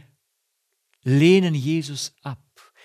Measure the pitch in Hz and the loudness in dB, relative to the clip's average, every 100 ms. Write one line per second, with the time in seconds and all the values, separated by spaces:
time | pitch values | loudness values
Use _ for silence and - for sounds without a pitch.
0 | - _ _ _ _ _ _ _ _ _ | -16 _ _ _ _ _ _ _ _ _
1 | 127 135 160 190 180 151 131 160 143 143 | -2 2 4 4 2 -2 -4 -4 -6 -12
2 | - - 143 127 _ _ _ _ | -14 -14 -16 -16 _ _ _ _